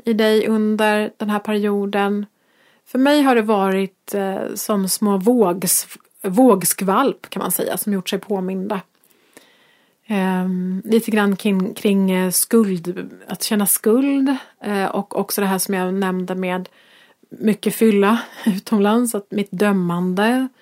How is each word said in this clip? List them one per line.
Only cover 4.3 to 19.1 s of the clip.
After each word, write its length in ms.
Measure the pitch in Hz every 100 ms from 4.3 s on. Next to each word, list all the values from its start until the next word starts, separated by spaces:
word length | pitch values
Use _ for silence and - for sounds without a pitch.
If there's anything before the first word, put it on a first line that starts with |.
| 190 - 208
som 340 | - 208 190
små 280 | - 208 196
vågs-, 800 | 185 247 196 180 180 - - - _ _
vågskvalp 1080 | 202 185 262 190 170 - 190 196 269 - -
kan 120 | -
man 100 | 190
säga, 260 | 185 - 196
som 160 | -
gjort 160 | 196 -
sig 100 | 196
påminda. 600 | - 202 185 190 190 208 - _ _ _ _ - _ _ _ _ _ _ -
Ehm, 720 | 208 185 185 185 185 185 190 202
lite 260 | 226 226
grann 240 | 214 202 190
kring, 380 | 214 190 185
kring, 380 | - 214 196 190
eh, 200 | 185 185
skuld, 800 | 175 - 233 208 185 165 185 190 - -
att 160 | 196
känna 240 | - 214 202
skuld, 680 | - 220 233 277 277 269 262 - _
eh, 240 | - 202 190
och 340 | - 202 -
också 220 | 202 -
det 60 | 196
här 120 | 190
som 140 | 185
jag 200 | 190 185
nämnde 420 | 190 190 185 185 185
med 340 | 185 185 185 _ _ _ _ _ _
mycket 460 | - 220 208 214 -
fylla 440 | 226 202 196 233 -
<laughs> 120 | - -
utomlands, 720 | 190 - 214 202 226 247